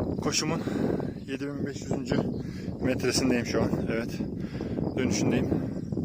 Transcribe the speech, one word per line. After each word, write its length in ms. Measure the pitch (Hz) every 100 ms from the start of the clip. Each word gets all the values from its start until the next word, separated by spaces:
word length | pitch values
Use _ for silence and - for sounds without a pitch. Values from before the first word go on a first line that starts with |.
| - -
koşumun 380 | 156 147 156 165 - - - - - - -
yedi 200 | 131 143
bin 200 | 143 139
beş 140 | 131
yüzüncü 360 | - - 127 - - - - - - -
metresindeyim 680 | 127 123 127 117 131 123 113
şu 160 | 113
an. 80 | 110 - -
Evet. 260 | 113 117 - - - - - - - - -
Dönüşündeyim. 500 | 127 - - - - - - - - -